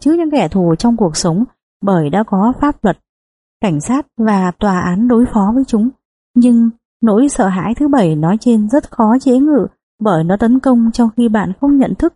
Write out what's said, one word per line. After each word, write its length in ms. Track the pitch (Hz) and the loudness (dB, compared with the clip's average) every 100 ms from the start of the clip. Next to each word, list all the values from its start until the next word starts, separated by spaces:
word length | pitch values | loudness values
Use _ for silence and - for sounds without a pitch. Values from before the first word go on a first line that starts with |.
trước 120 | 277 339 | -2 0
những 140 | 320 | 0
kẻ 160 | 285 170 | -2 -2
thù 280 | 196 170 160 | 0 0 0
trong 220 | 233 233 | 0 0
cuộc 180 | 185 151 | -2 -2
sống 280 | 180 170 254 _ _ _ | -2 -2 -4 _ _ _
bởi 260 | 202 180 147 | -2 -2 0
đã 140 | 185 | -2
có 300 | 220 190 220 254 | -2 -2 -2 -2
pháp 220 | 285 - | -4 -2
luật, 140 | 202 - _ _ _ _ _ _ | -4 -4 _ _ _ _ _ _
cảnh 200 | 190 147 | -4 -4
sát 260 | 151 262 - - | -2 -4 -4 -4
và 340 | 220 202 180 - | -2 0 -2 -2
tòa 200 | 208 185 | -2 0
án 280 | 180 180 247 | -2 -2 2
đối 180 | 233 247 | 2 2
phó 260 | 220 196 247 | 0 0 0
với 80 | 262 | -2
chúng. 220 | 220 240 - _ _ _ 247 | -2 -2 -6 _ _ _ 2
Nhưng 340 | 247 233 226 - _ - | 4 4 2 -2 _ -4
nỗi 260 | 226 208 285 | 0 2 0
sợ 180 | - 196 | 0 -2
hãi 260 | 190 190 240 | -2 -4 -2
thứ 120 | 285 | 0
bảy 280 | 277 175 156 | 2 0 0
nói 220 | 160 220 | 0 0
trên 300 | 247 226 214 | 0 0 0
rất 220 | 285 - | -2 -2
khó 260 | - 214 254 | -2 0 2
chế 180 | 269 254 | 2 2
ngự 280 | 294 285 185 _ _ - | 2 0 -2 _ _ -6
bởi 220 | 214 160 | -2 0
nó 140 | 165 202 | 0 0
tấn 220 | 226 254 | 0 0
công 320 | 269 247 226 | 2 2 2
trong 180 | 240 233 233 | 0 -2 0
khi 120 | 233 | 0
bạn 220 | 214 175 190 | 0 -2 -2
không 160 | 285 285 | 0 2
nhận 180 | 208 185 | 0 -2
thức 180 | 339 | -4